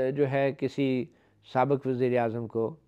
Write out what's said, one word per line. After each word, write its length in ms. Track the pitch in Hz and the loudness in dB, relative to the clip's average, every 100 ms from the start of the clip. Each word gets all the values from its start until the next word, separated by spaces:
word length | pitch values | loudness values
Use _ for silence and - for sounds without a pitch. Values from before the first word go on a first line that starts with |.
| 131 | 2
जो 140 | 143 135 | 0 0
है 280 | 139 139 | 2 0
किसी 560 | 127 135 - 135 127 - _ _ _ | -2 -4 -2 0 0 -4 _ _ _
साबिक 440 | - 131 135 139 131 | -4 0 2 2 0
वज़ीर 300 | 123 127 123 | 0 2 2
आज़म 300 | 117 117 110 | 0 -2 -6
को 300 | 113 113 160 | -4 -4 -6